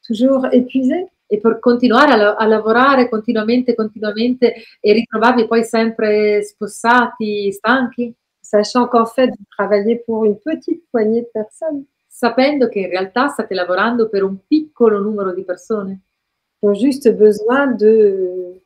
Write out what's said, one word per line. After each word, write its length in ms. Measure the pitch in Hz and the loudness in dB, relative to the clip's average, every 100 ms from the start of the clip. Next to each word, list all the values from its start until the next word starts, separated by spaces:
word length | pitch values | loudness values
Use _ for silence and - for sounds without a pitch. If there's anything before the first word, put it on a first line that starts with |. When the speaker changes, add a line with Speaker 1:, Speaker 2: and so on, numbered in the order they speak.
| - | -8
Speaker 1:
toujours 400 | 220 254 269 254 | 0 2 2 2
épuisé? 560 | 247 247 269 254 339 392 _ _ | 0 0 -2 -2 -2 -6 _ _
Speaker 2:
E 120 | 214 | 0
per 200 | 233 226 | 0 2
continuare 520 | 247 240 247 226 294 | 0 2 2 4 4
a 40 | 226 | 4
la-, 180 | 208 208 | 2 2
a 100 | 214 | 0
lavorare 640 | 220 214 226 269 269 240 | 2 2 2 4 4 2
continuamente, 640 | 220 214 220 214 254 247 | -2 -2 -2 0 0 0
continuamente 800 | 226 220 220 208 208 240 254 233 - - _ | -2 -4 -6 -8 -2 -2 2 0 0 -18 _
e 140 | 208 | 2
ritrovarvi 540 | 214 226 214 233 240 220 | 2 0 0 2 2 2
poi 160 | 226 | 0
sempre 800 | 226 226 226 226 214 214 208 208 | 0 0 -2 -2 0 2 2 0
spossati, 1080 | 208 _ 202 - 233 247 226 - 214 208 202 | -4 _ -12 -4 2 2 2 -4 -6 -2 -4
stanchi? 640 | 196 220 262 247 - 240 - _ _ | -4 -2 0 -2 -6 -10 -10 _ _
Speaker 1:
Sachant 480 | - 208 208 247 240 | -2 -2 0 0 2
qu'en 200 | 233 226 | 0 0
fait, 220 | - 247 | 0 -2
vous 160 | 202 - - | -2 -16 -8
travaillez 400 | 196 208 202 233 - | 0 0 0 -4 -4
pour 180 | 220 220 | -2 0
une 120 | 202 | -2
petite 460 | 311 320 - 330 _ | -6 -6 -6 -8 _
poignée 300 | 240 214 233 | -2 0 0
de 80 | 233 | -4
personnes. 500 | 220 214 _ 320 285 277 _ _ | -10 -10 _ -8 -8 -12 _ _
Speaker 2:
Sapendo 600 | - 240 233 277 294 233 | -6 -2 0 0 0 -2
che 100 | 202 | -2
in 80 | 180 | -4
realtà 380 | 185 190 240 285 | -4 -4 -2 -2
state 260 | 285 - 185 | -4 -6 -6
lavorando 520 | 175 185 220 240 220 | -4 -2 0 0 -2
per 160 | 202 | -2
un 140 | 196 190 _ | -4 -6 _
piccolo 520 | 302 302 _ 233 202 | -2 -2 _ 2 2
numero 340 | 202 214 190 | -2 -4 -6
di 100 | 180 | -6
persone. 580 | 185 180 _ 214 196 190 _ _ _ _ _ _ | -8 -10 _ -8 -8 -12 _ _ _ _ _ _
Speaker 1:
Qui 80 | 202 | -2
ont 80 | 196 | 0
juste 340 | 262 269 233 | 0 2 0
besoin 640 | 190 214 208 214 262 277 214 | 4 4 4 0 0 0 2
de 840 | 214 220 208 190 185 185 180 185 | 4 4 4 2 -4 -6 -12 -16